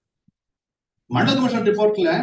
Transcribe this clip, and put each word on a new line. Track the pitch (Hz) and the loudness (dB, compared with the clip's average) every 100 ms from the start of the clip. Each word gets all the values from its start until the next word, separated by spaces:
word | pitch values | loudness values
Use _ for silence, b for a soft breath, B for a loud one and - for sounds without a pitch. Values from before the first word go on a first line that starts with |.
| _ _ _ _ _ _ _ _ _ _ - - | _ _ _ _ _ _ _ _ _ _ -6 -2
மண்டல் | 277 262 | 0 0
கமிஷன் | 247 220 202 | 0 0 0
ரிப்போர்ட்ல, | 208 214 196 165 - | 2 0 0 0 0